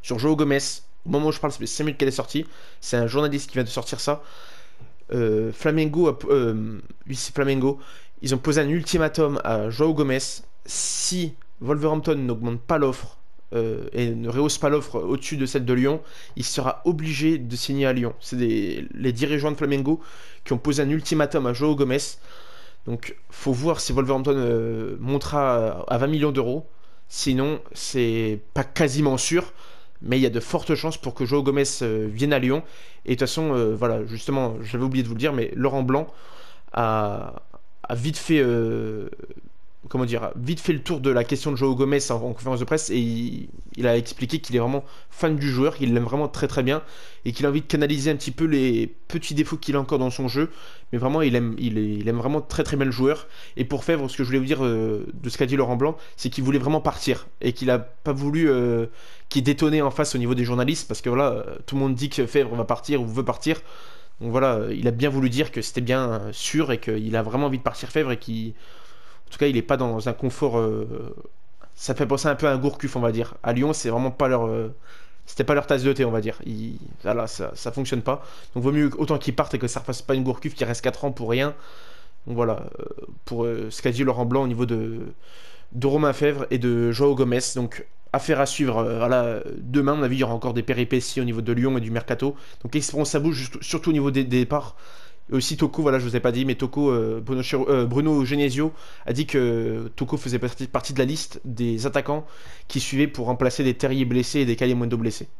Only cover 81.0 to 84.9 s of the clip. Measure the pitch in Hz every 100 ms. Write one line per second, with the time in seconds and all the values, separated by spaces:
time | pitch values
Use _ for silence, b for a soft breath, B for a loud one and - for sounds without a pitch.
81 | 143 123 113 120 143 147 B B B B
82 | B B - 120 117 104 - - - -
83 | - - - 120 117 113 110 - 123 120
84 | 135 120 117 127 135 117 123 113 113